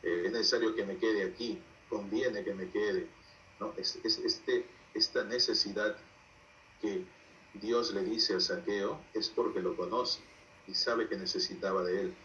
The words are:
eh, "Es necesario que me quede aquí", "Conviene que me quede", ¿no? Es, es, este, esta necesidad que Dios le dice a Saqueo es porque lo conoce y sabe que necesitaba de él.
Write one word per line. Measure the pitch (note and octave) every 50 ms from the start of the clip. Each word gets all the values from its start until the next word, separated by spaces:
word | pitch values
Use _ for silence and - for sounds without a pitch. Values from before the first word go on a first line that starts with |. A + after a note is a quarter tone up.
eh, | - F2 E2+ F2 F2
"Es | F#2+
necesario | A2+ A#2 G#2 - B2 A#2 A2+ A2 -
que | A2 G2+
me | G2 F#2
quede | F#2 A2+ A2 G#2+ G2+ F#2+
aquí", | F#2 - - A#2+ A2+ G2 - - - - - - -
"Conviene | A2+ G2+ G2+ G2 G#2+ A#2 - - G#2+ G2+ F#2+
que | - F#2+
me | F#2+ F#2 F2+
quede", | - G#2 G#2 G#2 F#2+ F2+ - - - - - - - - - - - -
¿no? | - - -
Es, | - - - - -
es, | - A2 - -
este, | - - - - - - F#4 - - - - - - - -
esta | G#2+ - - - - G#2
necesidad | G#2 A#2+ B2 - - - - - G2+ G2 G#2 G#2+ G#2+ - - - - - - - - - - - - - - - - - -
que | - G#3 G3 F#3 F#3 - - - - - - - - - -
Dios | G2 G#2 A2 A#2 A#2+ A2+ G2
le | G2 G2
dice | F#2 - A2+ G#2+ - - F#2+
a | F#2
Saqueo | F#2 - F2+ E2+ - G2+ G2+ G2+ G2 F#2+ - - - - -
es | A2 - -
porque | - - F#2 E2+ - F#2+
lo | F2+ F2+ E2
conoce | - F2+ F2 - - - - - - - - - - - - - - -
y | - -
sabe | - - B2 A#2 A2+ A2 -
que | G#2
necesitaba | F#2+ F#2 - - F#2 F2+ - F#2 - G2+ F#2+ F#2+ F#2+ F2+
de | F2+ F#2 G2
él. | F#2+ F2+ - -